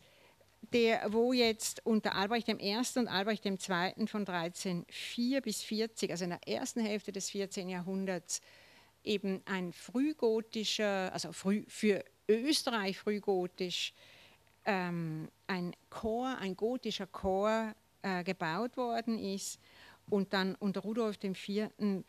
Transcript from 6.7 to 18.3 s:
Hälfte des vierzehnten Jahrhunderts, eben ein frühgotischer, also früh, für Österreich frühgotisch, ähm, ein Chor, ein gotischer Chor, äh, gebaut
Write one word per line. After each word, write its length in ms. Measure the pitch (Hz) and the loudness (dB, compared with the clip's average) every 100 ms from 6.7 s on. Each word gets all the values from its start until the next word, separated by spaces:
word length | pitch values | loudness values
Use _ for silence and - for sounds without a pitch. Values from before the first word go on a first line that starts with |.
| 240 | -2
Hälfte 300 | 214 208 - | 0 -2 -4
des 200 | 196 - | -6 -4
vierzehnten 400 | 202 196 202 180 | -4 -4 -4 -4
Jahrhunderts, 720 | 180 175 190 190 180 - - - - - - - _ | -4 -2 -2 -2 -2 -4 -8 -8 -20 -20 -20 -20 _
eben 380 | - 208 196 190 - | -2 0 0 -2 -2
ein 260 | 190 180 | -4 -4
frühgotischer, 1400 | - - 240 294 311 233 220 220 220 202 - 208 196 185 | -8 -6 0 0 2 2 2 0 -2 -2 2 2 2 0
also 200 | 165 165 | -4 -6
früh, 320 | 180 190 208 - | -4 0 0 0
für 360 | - 214 185 - _ - | 0 4 4 0 _ 4
Österreich 680 | 226 269 294 - 233 196 185 | 4 6 2 2 0 0 -2
frühgotisch, 960 | - 208 208 190 180 - 180 175 - - - - - - _ _ - | -2 -2 2 2 0 -2 -4 -2 -4 -6 -20 -20 -20 -20 _ _ 0
ähm, 640 | 190 180 170 165 156 156 _ - | 0 0 -2 -2 -4 -8 _ -4
ein 280 | 185 175 - - | -2 -2 -6 -14
Chor, 460 | - 220 226 262 254 | -6 -2 0 -2 -2
ein 180 | 190 180 | -4 -2
gotischer 500 | 220 254 220 - 190 | -2 0 -2 -4 -6
Chor, 680 | - 190 190 214 220 220 214 _ _ | -4 0 2 4 2 0 -6 _ _
äh, 220 | 202 180 | -4 -2
gebaut 520 | 180 | -2